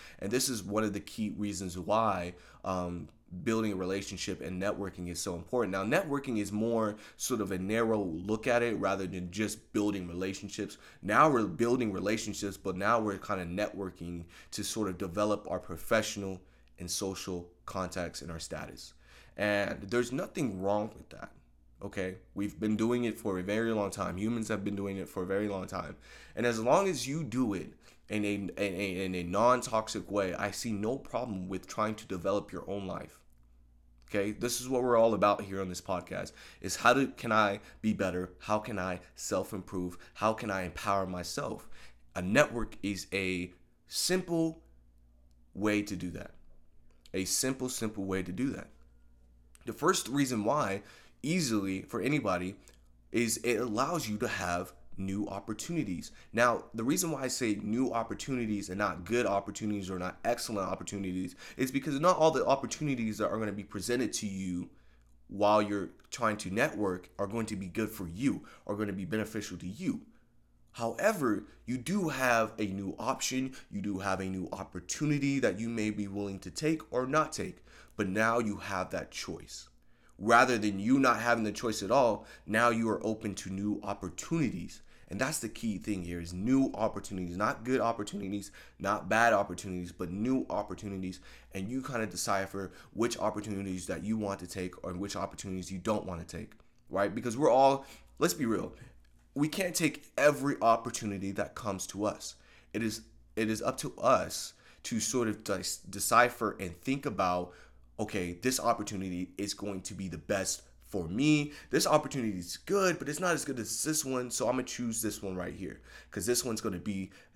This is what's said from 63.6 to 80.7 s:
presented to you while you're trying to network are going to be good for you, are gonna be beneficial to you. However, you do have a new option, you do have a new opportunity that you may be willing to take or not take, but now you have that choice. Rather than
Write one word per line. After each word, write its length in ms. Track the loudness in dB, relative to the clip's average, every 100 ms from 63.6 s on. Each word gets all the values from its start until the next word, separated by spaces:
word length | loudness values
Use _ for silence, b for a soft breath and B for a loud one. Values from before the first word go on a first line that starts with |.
presented 500 | -6 -6 0 0 0
to 120 | -2 -4
you 440 | -4 -2 -4 -6 -12 b b b -20 -8
while 340 | 4 6 8
you're 280 | 6 0 -4 -10 -14
trying 260 | -2 0 0
to 120 | -2
network 600 | 0 0 2 0 -2 -6 -6
are 120 | -2
going 180 | -2 -2
to 80 | -4
be 100 | -4
good 240 | -2 -2
for 180 | -4 -8
you, 340 | -2 0 0 -6 B B
are 80 |
gonna 180 | -2 -2
be 120 | -4
beneficial 520 | -2 -2 -2 -6 -8 -8
to 100 | -8
you. 320 | -6 -4 -4 -8 b b b _ _ -18
However, 720 | -6 -4 2 2 4 2 0 -4 B
you 140 | B -4
do 300 | -2 0 0
have 440 | 2 4 4 4 0
a 80 | -2
new 300 | -2 -4 -4
option, 560 | -4 -2 -2 -2 -4 -6 B
you 100 | -6
do 180 | -4 -2
have 200 | 0 0
a 60 |
new 240 | -2 -4 -4
opportunity 840 | -6 -8 -10 -8 -2 0 2 2 2
that 220 | 2 2
you 80 | -2
may 220 | 0 0
be 180 | -2 -4
willing 320 | -4 -4 -6
to 100 | -10
take 420 | -2 0 0 -2
or 140 | -2 2
not 260 | 2 0
take, 320 | -2 -6 -8 -20 B B B
but 120 | 0
now 320 | 4 4 4
you 160 | 2 -2
have 340 | -4 -2 -2
that 220 | -4 -6
choice. 560 | -8 -8 -8 -12 -16 -18 -20 -20 b b b
Rather 400 | 6 8 8 6
than 220 | 2